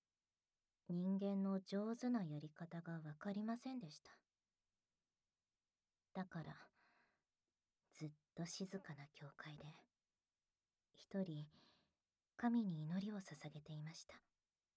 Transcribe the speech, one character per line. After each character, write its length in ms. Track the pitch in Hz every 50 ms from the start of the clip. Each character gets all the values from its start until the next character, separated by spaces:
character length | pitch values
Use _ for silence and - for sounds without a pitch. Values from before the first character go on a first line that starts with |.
| _ _ _ _ _ _ _ _ _ _ _ _ _ _ _ _ _ -
人 280 | 175 175 180 190 196 196
間 240 | 196 202 202 196
の 200 | 196 196 196 190
上 340 | 190 - 196 196 208 220 233
手 140 | 240 - 247
な 120 | 247 226
や 160 | 190 156 147 147
り 120 | 147 151
方 320 | - - 170 165 170 170
が 180 | 170 165 165 165
わ 140 | 156 151 147 -
か 140 | - 202
り 120 | 196 208 214
ま 120 | 220 233
せ 160 | 240 - 254
ん 80 | 262 254
で 100 | 202 151
し 120 | 151 -
た。 80 | _ - - - _ _ _ _ _ _ _ _ _ _ _ _ _ _ _ _ _ _ _ _ _ _ _ _ _ _ _ _ _ _ _ _ _ _ _ _ _ _
だ 140 | _ 185 185
か 160 | 185 - 165
ら、 120 | 151 151 151 - - - _ _ _ _ _ _ _ _ _ _ _ _ _ _ _ _ _ _ _ _ _ _ _ _
ず 140 | - - 160
っ 40 | 151 151 _ _ _ _
と 100 | - 170
静 340 | 165 - - 190 190 - 196
か 160 | 190 - 151
な 120 | 139 143 - _
教 120 | - 147 143 - -
会 180 | - 151 151
で、 80 | - - 151 156 - - _ _ _ _ _ _ _ _ _ _ _ _ _ _ _ _ _ _ _ _ _ _
一 280 | - - _ - 196
人、 240 | 185 170 156 151 151 - - - - - - - _ _ _ _ _ _ _ _ _ _ _ -
神 240 | - 240 233 240 220
に 200 | 190 165 156 156
祈 220 | 156 175 196 190
り 60 | 214
を 80 | 214 202
捧 300 | 190 - 156 147 - 151
げ 100 | - 151
て 140 | 147 - 156
い 80 | 151
ま 100 | 151 156
し 140 | 165 - -
た。 80 | - - - _ _ _ _ _ _ _ _ _ _ _